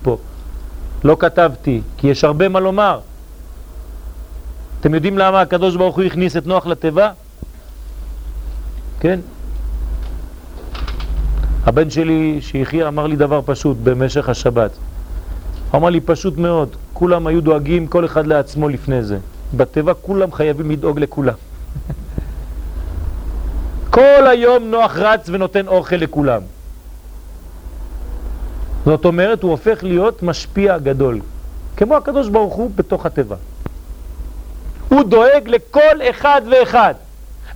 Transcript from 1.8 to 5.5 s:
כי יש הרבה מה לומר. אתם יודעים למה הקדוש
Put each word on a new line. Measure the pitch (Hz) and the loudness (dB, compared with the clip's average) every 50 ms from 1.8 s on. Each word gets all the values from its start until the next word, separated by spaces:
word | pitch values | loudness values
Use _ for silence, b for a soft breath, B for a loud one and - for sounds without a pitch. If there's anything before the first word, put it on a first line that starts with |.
| 107 - - | -2 -6 -4
כי | - - | 0 0
יש | 139 135 - - | 2 2 4 2
הרבה | 151 147 151 190 196 | 2 4 4 2 2
מה | 185 190 | 2 2
לומר. | 190 190 185 202 208 196 165 113 - - - - - - - - - - - - - - - - - - - - - - - - - - - - - - - - - - - - | 2 2 2 2 2 2 2 -2 -6 -12 -18 -18 -18 -18 -18 -18 -18 -16 -16 -16 -16 -16 -16 -16 -14 -14 -14 -14 -14 -14 -12 -14 -14 -14 -14 -14 -12 -14 -14 -14 -14 -12 -4 -2
אתם | - 156 156 | 0 2 2
יודעים | 160 151 196 196 | 2 2 2 2
למה | 196 190 190 190 190 | 4 4 6 6 4
הקדוש | 185 - | 4 4